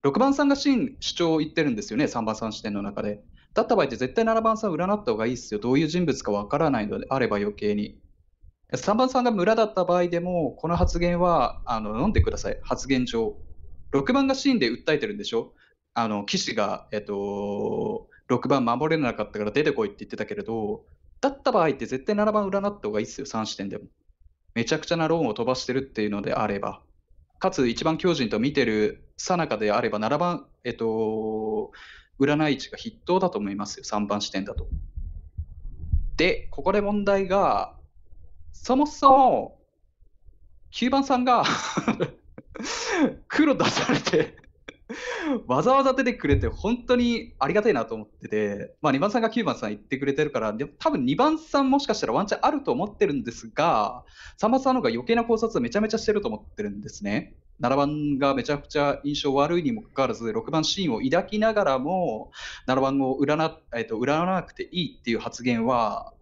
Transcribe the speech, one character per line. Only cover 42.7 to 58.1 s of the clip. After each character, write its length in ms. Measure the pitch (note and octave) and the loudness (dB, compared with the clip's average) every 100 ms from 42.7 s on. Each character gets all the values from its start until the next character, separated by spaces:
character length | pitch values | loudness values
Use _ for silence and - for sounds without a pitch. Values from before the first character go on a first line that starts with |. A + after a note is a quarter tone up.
| - A4+ G4 C#4 - - | -6 -2 2 2 0 -6
黒 260 | - D4+ | 2 4
出 100 | C4 | 4
さ 280 | A#2+ - - | 0 0 0
れ 80 | - | 0
て、 360 | - D#3 - - - _ - - _ B3+ B4 A#4 E4 B3 - | 2 0 0 -6 -20 _ -20 -20 _ -12 -8 -6 -2 -4 0
わ 160 | B3 | 2
ざ 100 | A3+ | 4
わ 120 | C4+ | 4
ざ 100 | C4+ | 4
出 80 | C4 | 2
て 120 | B3 | 0
く 120 | A#3+ C#3+ | 0 2
れ 100 | C#3 | 4
て 120 | A2 | 2
本 300 | - G3 A#3+ | -2 -2 -2
当 180 | - B3 | 2 2
に 400 | A#3+ A#3 - - | 4 0 -4 -4
あ 80 | C3+ | 2
り 80 | |
が 80 | G3 | 4
た 80 | A3 | 4
い 40 | |
な 100 | C#3+ | 2
と 100 | A2+ | 0
思 100 | A2 | -6
っ 40 | G#2+ | -12
て 200 | _ - | _ -4
て、 460 | G#2+ G#2 G2 - - | -2 0 -4 -10 -2
ま 80 | D3+ | 0
あ、 20 | |
二 60 | C3+ | 2
番 140 | F#3+ | 2
さ 80 | A#3 | 2
ん 20 | |
が 80 | A3 | 0
九 140 | A#3+ | 0
番 120 | A3+ A#3 | -2 -2
さ 120 | A2 | -6
ん 20 | |
言 80 | G#2 | -8
っ 20 | |
て 180 | - C3+ | -6 -4
く 60 | |
れ 100 | C#3 | -2
て 100 | C#3 | 0
る 80 | D3+ | 0
か 80 | B2+ | 0
ら、 120 | A2 | -2
で 120 | A2 | -4
も 80 | C#3+ _ | -8 _
多 100 | D#4+ | 0
分 140 | D4 | 2
二 100 | A#2+ | 0
番 240 | - C#4 D#4 | 4 4 2
さ 220 | - C#4+ | 0 0
ん 100 | C4+ | 4
も 80 | C4+ | 2
し 80 | C#4 | 2
か 80 | |
し 60 | G#3+ | -2
た 80 | A#2+ | 0
ら 40 | |
ワ 120 | B2 | 0
ン 20 | G#3 | 0
チ 80 | |
ャ 40 | - | 2
ン 20 | |
あ 80 | B3+ | 2
る 140 | D4+ | 2
と 80 | - | 0
思 140 | D#3+ G#3 | -2 -2
っ 100 | - | -2
て 100 | F#3+ | 0
る 80 | |
ん 80 | C#3+ | 0
で 80 | A#2+ | -4
す 180 | - A#2 | -10 -10
が、 500 | - E3 B2 G#2 B2 - - - - | 0 2 4 0 -4 -16 -20 -20 -2
三 140 | G#3+ | 2
番 100 | C4 | 2
さ 120 | C4 | 2
ん 20 | |
の 60 | B3+ | 2
方 60 | A#3+ | 2
が 40 | |
余 160 | A3+ A#3+ | -2 0
計 80 | |
な 100 | A#3 | 0
考 140 | A#3 A3 | 2 0
察 180 | A3+ F#3+ | 2 0
を 60 | |
め 80 | B2+ | 0
ち 60 | G3+ | 0
ゃ 40 | |
め 80 | G#3+ | 0
ち 60 | |
ゃ 40 | A3 | 0
し 60 | |
て 80 | A3+ | 0
る 80 | G#3 | 0
と 80 | B2 | 0
思 100 | G#2+ | -6
っ 160 | - - | -12 -8
て 80 | |
る 60 | G#2 | -8
ん 100 | G2+ | -6
で 80 | G#2 | -12
す 160 | - | -8
ね。 320 | G2+ A2 E3+ - _ - | -4 -4 -4 -16 _ -4
七 160 | A#2+ C#3 | 0 2
番 420 | C#3+ D3+ D3 | 2 0 -2